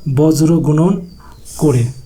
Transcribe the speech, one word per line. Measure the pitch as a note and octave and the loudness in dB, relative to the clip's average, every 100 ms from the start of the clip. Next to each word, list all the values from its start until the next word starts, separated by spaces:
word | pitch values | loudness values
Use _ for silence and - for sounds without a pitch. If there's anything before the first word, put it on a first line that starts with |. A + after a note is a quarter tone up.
| - C3 | -2 0
বজ্র | D#3 C#3+ D#3+ E3 D3 | 2 2 2 2 2
গুণন | D3+ F3 G3+ - - - - - - | 2 2 0 -6 -20 -20 -20 -20 -2
করে | D#3 B2 A#2 - | 0 0 -2 -6